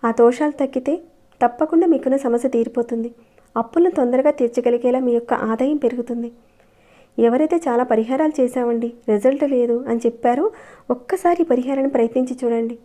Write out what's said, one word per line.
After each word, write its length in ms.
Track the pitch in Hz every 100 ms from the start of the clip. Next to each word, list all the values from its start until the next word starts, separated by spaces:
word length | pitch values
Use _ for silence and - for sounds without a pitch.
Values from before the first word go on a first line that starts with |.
| 233
ఆ 40 | 226
దోషాలు 340 | 233 247 302 294
తగ్గితే 320 | 269 262 254 320 - _ _ _
తప్పకుండా 480 | 247 - 311 330 349
మీకున్న 240 | 277 262 269
సమస్య 320 | 269 240 254
తీరిపోతుంది. 600 | 240 233 240 233 233 233 233 _ _ _ 226
అప్పులను 360 | 226 - 359 339
తొందరగా 340 | 247 254 285 294
తీర్చగలిగేలా 640 | 233 240 240 240 247 254 254
మీ 60 | 233
యొక్క 160 | 233 247 220
ఆదాయం 260 | 226 262 294
పెరుగుతుంది. 540 | 262 247 240 240 233 - _ _ _ _ _ _ _ -
ఎవరైతే 380 | 233 247 311 339 320
చాలా 200 | 240 254
పరిహారాలు 420 | 226 220 262 311 302
చేశామండి, 500 | 247 254 240 233 233 233 -
రిజల్ట్ 320 | 208 233 277 285 262
లేదు 220 | 240 240 277
అని 120 | 233 233
చెప్పారో 400 | 233 240 247 403 - - - -
ఒక్కసారి 540 | 247 - 381 349 349 330
పరిహారాన్ని 420 | 247 247 269 269 262
ప్రయత్నించి 380 | 226 254 254 254
చూడండి. 360 | 247 233 233 233